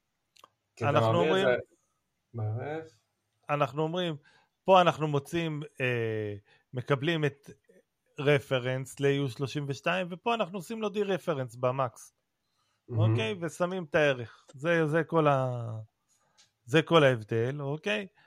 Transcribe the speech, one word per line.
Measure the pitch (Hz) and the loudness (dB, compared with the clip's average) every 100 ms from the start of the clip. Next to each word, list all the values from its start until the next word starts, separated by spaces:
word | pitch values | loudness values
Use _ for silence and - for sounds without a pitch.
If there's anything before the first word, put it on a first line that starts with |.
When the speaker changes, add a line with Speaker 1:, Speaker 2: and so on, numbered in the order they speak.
| _ _ _ _ - _ _ - | _ _ _ _ -20 _ _ -6
Speaker 1:
כי | |
אתה | 139 | 0
Speaker 2:
אנחנו | 143 - | 2 4
Speaker 1:
מעביר | 170 | 4
את | 170 | 4
Speaker 2:
אומרים, | 185 190 | 4 2
Speaker 1:
זה | 120 - _ _ _ _ _ _ | 2 -2 _ _ _ _ _ _
ברף. | 117 107 113 135 156 160 - _ _ _ _ - | -6 -4 -4 -6 -8 -10 -18 _ _ _ _ -4
Speaker 2:
אנחנו | 147 143 135 | -2 -2 -2
אומרים, | 160 175 175 147 _ _ _ _ | -4 -2 -4 -6 _ _ _ _
פה | - 190 | 4 6
אנחנו | 170 147 156 | 6 2 0
מוצאים, | 143 - 170 165 147 147 - | -2 -2 -4 -4 -6 -8 -4
אה, | 127 120 113 110 107 104 - _ _ | -2 -2 -2 -4 -6 -10 -16 _ _
מקבלים | 127 - 139 143 165 | -8 -2 -2 0 0
את | 147 - - - _ _ _ _ _ - | -2 -4 -16 -20 _ _ _ _ _ -4
רפרנס | 139 147 - 131 123 127 135 - | 2 2 2 -2 -2 -4 -8 -2
ל-U | 139 139 139 | 0 0 -2
שלושים | - 139 151 143 | -4 -6 -6 -6
ושתיים, | 131 - 180 180 | -6 -4 -4 -4
ופה | 175 240 | -6 -2
אנחנו | 233 180 196 | -2 -2 -6
עושים | 160 226 | -10 -6
לו | 214 | -4
די | 202 | -2
רפרנס | 196 185 - 147 127 117 | -2 -2 -2 -4 -4 -4
במקס. | 127 131 127 - - _ _ _ _ _ _ _ - | -2 0 -2 -6 -20 _ _ _ _ _ _ _ -8
Speaker 1:
מהמם. | 117 110 | 0 2
Speaker 2:
אוקיי? | 110 220 202 | 2 0 -4
ושמים | 165 - 175 190 | -6 -4 -4 -4
את | 165 | -2
הערך. | 170 147 127 113 - _ | 2 4 2 -4 -16 _
זה, | 131 151 170 156 | -6 0 2 2
זה | 160 | 0
כל | 151 165 151 | 2 2 4
ה-, | 139 131 123 117 110 110 _ _ _ _ _ _ _ | 4 0 -4 -8 -10 -14 _ _ _ _ _ _ _
זה | - 147 | 0 2
כל | 156 165 | 4 6
ההבדל, | 139 123 107 113 120 143 | 6 4 0 -2 -2 -4
אוקיי? | 139 151 196 214 190 _ | -6 -6 -4 -4 -6 _